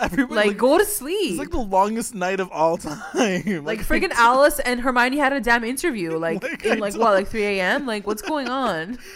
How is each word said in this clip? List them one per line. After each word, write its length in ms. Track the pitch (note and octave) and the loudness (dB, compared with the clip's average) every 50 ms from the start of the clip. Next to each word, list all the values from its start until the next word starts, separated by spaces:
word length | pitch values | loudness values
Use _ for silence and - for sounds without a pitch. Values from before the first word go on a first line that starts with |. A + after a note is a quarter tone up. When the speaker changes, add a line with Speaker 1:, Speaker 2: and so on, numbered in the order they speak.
| B3 | 0
Speaker 1:
everybody, 320 | - - - C4 C4 - | -2 0 0 -2 0 2
Speaker 2:
Like, 120 | G#3+ G#3+ G#3 | 2 2 2
Speaker 1:
like, 100 | G#3 F3+ | 2 2
Speaker 2:
go 200 | A3+ C4 D4 F#4 | 2 4 4 4
to 80 | G#4 | 4
sleep. 460 | - - - B3 C#4+ F4+ A4 F#4+ A#3+ | 2 -2 -6 -6 -4 -2 -2 -2 -2
Speaker 1:
it's, 60 | F3 D#3+ | -2 -4
like, 100 | - - | -6 -4
the 60 | - D4 | -4 -4
longest 580 | A#3 G3 F#3+ F#3 G3 G#3 A3 A3+ A#3+ - A#3+ | -2 0 2 2 2 2 0 -4 -6 -6 -6
night 240 | F#3+ F3+ F#3 G3 F#3+ | -4 -4 -2 -2 -2
of 100 | F#3+ F#3 | -4 -4
all 260 | - D3+ D#3 E3 E3+ F3 | -2 0 2 2 0 0
time. 240 | - D#3 D3 - - - | -4 -8 -10 -10 -10 -6
<laughs> 60 | - | -2
Speaker 2:
Like, 320 | F4+ B3 G3+ F#3 F3+ D3+ | 0 2 2 0 -2 -2
Speaker 1:
Like, 340 | G3 G3 D#3+ C#3+ D3+ A3 G#3+ | -2 -4 -4 -2 -4 -4 -2
Speaker 2:
freaking 300 | - - - A3 F4 F#4 C4 | 0 0 0 2 0 0 2
Alice 460 | A#3+ A#3 A#3 B3+ C4 C#4+ D4+ C#4+ C#4 | 4 6 6 6 6 6 4 4 2
and 200 | A#3+ B3 B3 A#3+ | -2 -2 -2 0
Hermione 380 | A#3+ C4+ B3 B3 A#3+ B3+ C4 D4 | 0 0 2 2 2 2 2 2
had 160 | C#4+ C4 C#4 | 2 2 2
a 80 | C#4 | 0
damn 240 | G#3 A#3+ A#3 A#3+ A#3 | 2 2 2 2 2
interview, 520 | A3+ C4 C4+ - F4 B3+ G#3+ E3+ D#3+ D#3+ D#3+ | -2 -4 -2 -2 -2 -2 -2 -2 -2 -2 -2
Speaker 1:
<laughs> 0 | |
Speaker 2:
like, 240 | E3 E3 E3 - | -2 -2 -2 -2
Speaker 1:
Like, 220 | - D4+ E4+ - - | -4 -6 -8 -4 -2
Speaker 2:
in, 60 | A3+ | 0
Speaker 1:
I 40 | A3 | 0
Speaker 2:
like, 180 | A3 G#3+ G3+ G3+ | 0 0 -2 0
Speaker 1:
don't 80 | A3 | 2
Speaker 2:
what, 120 | A#3 A3 G3+ | 2 4 4
like, 140 | F#3+ G3+ - | 4 2 0
three 160 | - A3 G3+ | -2 -2 -2
A 140 | G#3 G3+ F#3+ | 0 0 0
M? 240 | F3+ F#3 A3+ C#4+ D4 | 0 0 0 0 -2
Like, 220 | B3+ A3 G#3 G3 G3+ | -4 -6 -4 -4 -4
what's 140 | G#3+ G#3+ | -6 -6
going 260 | - F#4+ D#4 D4 C4 A#3+ | -4 -4 -4 -4 -4 -4
on? 500 | B3+ C4+ C4 A3+ F3+ D#3+ D#3+ F#3+ B3 - - - - | -4 -2 -2 -2 -2 -4 -4 -8 -10 -12 -14 -18 -18